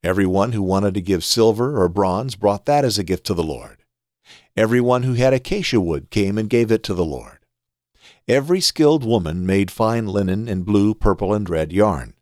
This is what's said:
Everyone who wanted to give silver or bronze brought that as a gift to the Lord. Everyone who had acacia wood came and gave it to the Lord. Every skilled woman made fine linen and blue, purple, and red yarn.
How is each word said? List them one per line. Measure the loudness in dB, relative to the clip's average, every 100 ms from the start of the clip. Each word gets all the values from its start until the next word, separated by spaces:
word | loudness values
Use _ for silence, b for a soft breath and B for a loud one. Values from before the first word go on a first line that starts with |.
Everyone | 0 0 2 2 0
who | 0
wanted | 0 0 0
to | -2
give | -2 -2 0
silver | 2 2 2 -2 2
or | 0
bronze | 2 0 0 -4 -2
brought | 0 0 0
that | 0 0
as | -2
a |
gift | -4 -4 -4
to |
the | -4
Lord. | -4 -6 -12 -20 _ _ _ _ b b b -2
Everyone | 2 2 2 0
who | 0 2
had | 2
acacia | 2 0 -4 0 0
wood | 0 -4 -4
came | -2 0 -2
and | 0
gave | 0 2
it | 0
to | 0
the | -4
Lord. | -2 -4 -12 -20 _ _ _ _ _ b b b 0
Every | 0 2 0
skilled | 0 2 4 4
woman | 2 0 0 -4 0
made | 2 0
fine | 0 0 0 -2
linen | -2 -2 -2 -4
and | -6
blue, | -2 0 0
purple, | 2 0 0 -2
and | -2 -2
red | -4 -2
yarn. | 2 2 0 -8 -18